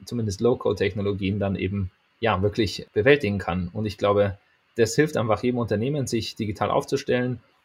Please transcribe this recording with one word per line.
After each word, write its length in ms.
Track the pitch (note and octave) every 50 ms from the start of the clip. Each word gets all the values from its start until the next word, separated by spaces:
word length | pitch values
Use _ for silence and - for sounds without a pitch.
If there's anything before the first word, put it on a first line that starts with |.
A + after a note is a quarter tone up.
| -
zumindest 380 | - B2 A#2+ A2 G#2+ F#2 -
Low-Code-Technologien 960 | A2+ A#2+ B2+ B2+ - - G#2 - G2+ G2+ F#2+ G#2+ G2 G2+ G2+ F#2+ G2 F#2 G2+ G#2
dann 180 | G2 G2 G2
eben, 340 | - F2+ F#2+ G2 G2+ F#2+ F#2 - _ _ _ _ -
ja, 220 | A2+ A2+ G#2 F#2
wirklich 440 | F#2+ G#2 G2+ - A2+ F#2+ - - - -
bewältigen 460 | - A2 G#2 C3 D3 C#3+ - G2+ G2+ G2
kann. 320 | - - F2 F#2 F2+ -
Und 140 | - G#2+ G#2+
ich 100 | G#2+ G2+
glaube, 400 | - G#2 G2+ G2+ G2+ G2+ G2 F#2 - _ _ _ _ _ _ _
das 180 | - A2+ A2 -
hilft 200 | - D3+ D#3 -
einfach 260 | - A2 A2 G#2 G2
jedem 180 | - B2 B2 B2
Unternehmen, 460 | A#2 G#2 A2 G2+ A2+ C3+ D3+ D3 C3
sich 300 | A2+ - A2+ - - -
digital 340 | - A#2 G2+ G2+ - G#2+ G#2+
aufzustellen 720 | C3+ C#3+ C#3 - C#3+ C3 - - B2+ B2 B2 B2 B2 A#2 - _ _ _